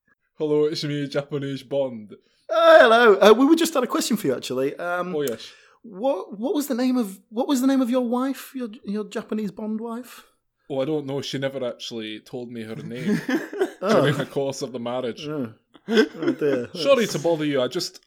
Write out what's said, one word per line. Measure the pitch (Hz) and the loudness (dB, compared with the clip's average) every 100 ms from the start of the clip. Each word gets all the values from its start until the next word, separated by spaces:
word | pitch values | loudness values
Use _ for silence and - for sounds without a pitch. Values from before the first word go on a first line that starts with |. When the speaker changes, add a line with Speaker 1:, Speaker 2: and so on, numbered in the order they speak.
| _ _ _ - | _ _ _ -6
Speaker 1:
Hello, | 156 151 | 0 2
it's | 151 160 | 0 -2
me, | 151 147 139 | -4 -4 -4
Japanese | 143 139 143 139 135 | -6 -6 -6 -6 -8
Bond. | 120 139 131 117 104 - _ _ - | -6 -4 -4 -6 -14 -20 _ _ -4
Speaker 2:
Oh, | 330 330 320 | 4 8 10
hello. | 254 226 240 190 | 10 8 8 8
Uh, | 208 | 8
we | 220 | 8
were | 269 330 | 8 6
just | 320 | 4
had | 269 | 0
a | 247 | 0
question | 320 - 214 | -2 -2 -2
for | 143 | 0
you, | 123 | -4
actually. | - 127 139 - | -4 -2 -2 -4
Um, | 175 180 175 | -6 -4 -4
Speaker 1:
Oh, | 165 | -4
yes. | 139 110 - - _ _ | -4 -4 -10 -20 _ _
Speaker 2:
what, | 233 185 262 339 381 202 | -18 -4 -2 -2 -6 -8
what | 247 | -4
was | 294 277 | -4 -2
the | |
name | 240 254 254 | -2 0 0
of, | 202 190 _ | -2 -8 _
what | 214 359 | -4 0
was | 269 | 2
the | 269 | 2
name | 269 | 2
of | 247 | 2
your | 254 240 | 0 0
wife, | 247 262 262 - | -2 -2 -4 -10
your, | 262 240 214 | -10 -10 -10
your | 202 208 | -8 -6
Japanese | 196 220 208 214 208 | -6 -10 -6 -6 -6
Bond | - 214 220 | -8 -8 -8
wife? | 233 233 247 - - _ _ _ - | -8 -12 -14 -20 -20 _ _ _ -8
Speaker 1:
Oh, | 135 | -4
I | 135 | -2
don't | 151 135 | -2 -4
know. | 139 | -6
She | - 135 | -6 -4
never | 135 135 123 | -4 -4 -6
actually | 113 - 117 107 107 | -8 -10 -8 -8 -12
told | - 127 120 | -12 -14 -12
me | 120 | -12
her | 110 113 | -10 -10
name | 151 120 165 208 | -10 -6 -2 -2
Speaker 2:
<laughs> | - | -2
Speaker 1:
during | 262 - 403 370 - | -4 -4 -4 -6 -4
Speaker 2:
Oh. | 185 214 139 | 0 2 2
Speaker 1:
the | 147 127 | 0 -4
course | 147 139 131 | -4 -4 -6
of | 135 | -8
the | 120 | -8
marriage. | 117 127 123 107 147 | -6 -4 -6 -8 -8
Speaker 2:
Oh. | 151 117 113 _ _ - | -8 -8 -12 _ _ 0
Oh, | 220 - 175 339 | 2 2 -2 -4
dear. | 254 147 131 120 | -2 -2 -2 -4
Speaker 1:
<laughs> | |
Sorry | 180 208 262 | -4 2 2
Speaker 2:
That's | 208 | 2
Speaker 1:
to | 160 | -2
bother | 170 165 | -2 0
you. | 151 139 | 0 0
I | 123 | -2
just, | 175 - - | -4 -8 -12